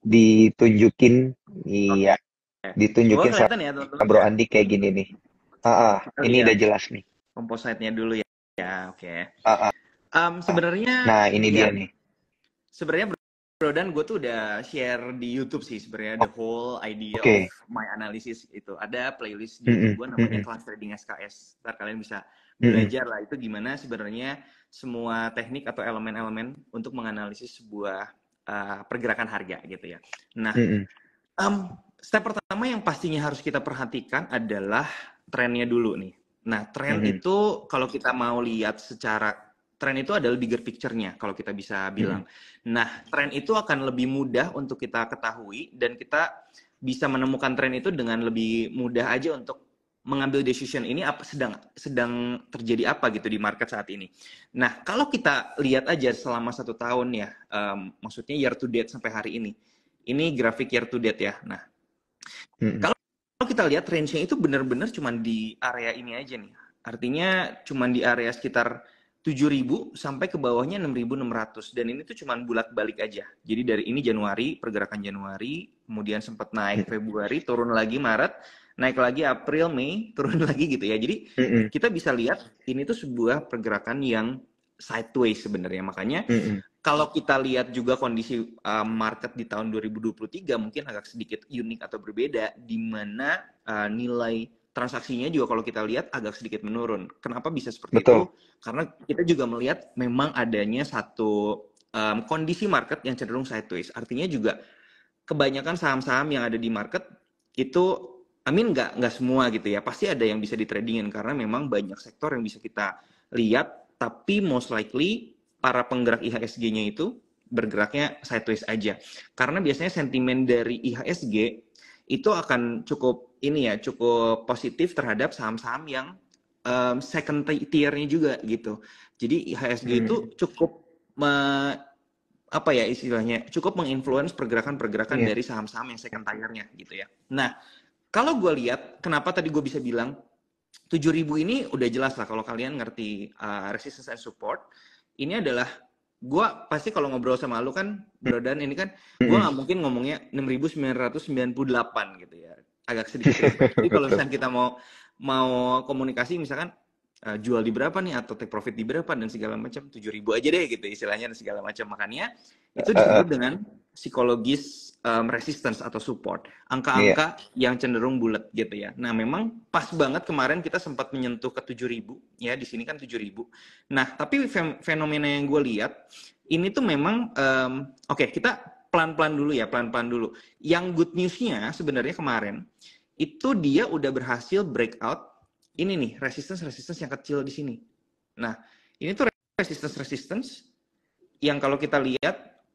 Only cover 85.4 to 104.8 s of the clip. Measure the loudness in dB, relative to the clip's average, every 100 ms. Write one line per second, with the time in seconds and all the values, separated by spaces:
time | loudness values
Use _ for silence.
85.4 | -4 -6 -4 -6 -6 -4 -4 -4 0 0
86.4 | 2 -4 -8 _ 0 0 0 -2 0 0
87.4 | 2 0 -2 -2 0 0 0 -2 -2 -4
88.4 | -6 -8 -4 -2 -2 -2 -2 -4 -10 -10
89.4 | -8 -6 -4 -4 -4 -4 -6 -6 -10 -10
90.4 | -4 -2 -2 -8 -10 -12 -12 -14 -10 -10
91.4 | _ -8 -8 -8 -10 -12 -8 -4 -2 -2
92.4 | -4 -8 -8 -6 -4 -6 -8 -6 -4 -4
93.4 | -8 _ -8 -4 -4 -4 -2 -2 -2 -2
94.4 | -6 _ _ -6 -4 -6 -6 -4 0 0
95.4 | 2 0 -2 -4 -2 -2 -4 -6 -6 -8
96.4 | -10 -8 -6 -4 -4 -4 -8 -12 -10 -8
97.4 | -6 -6 -8 -12 2 6 8 8 6 _
98.4 | _ _ -6 -4 -6 -8 -6 -2 2 2
99.4 | 0 -2 -2 -4 -6 -4 -2 0 0 0
100.4 | 0 0 0 -2 -4 -6 -8 -2 0 0
101.4 | 0 -4 -10 _ _ -2 -2 -2 -2 -4
102.4 | -2 -2 0 0 0 -6 -6 -6 -4 -4
103.4 | -4 -8 -6 -8 -8 -12 -6 -4 -2 0
104.4 | 0 -2 -12 _